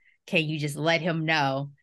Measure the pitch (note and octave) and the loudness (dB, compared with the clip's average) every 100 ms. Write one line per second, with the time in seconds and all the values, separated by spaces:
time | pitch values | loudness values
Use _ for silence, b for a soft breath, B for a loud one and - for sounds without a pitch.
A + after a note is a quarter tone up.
0 | _ _ - F3 D3+ D#3 D3 D3 D#3 E3 | _ _ -2 0 0 -2 -4 0 2 2
1 | E3+ E3 D#3+ D#3 C3+ C3+ C#3+ - | 0 -2 0 2 2 0 -4 -12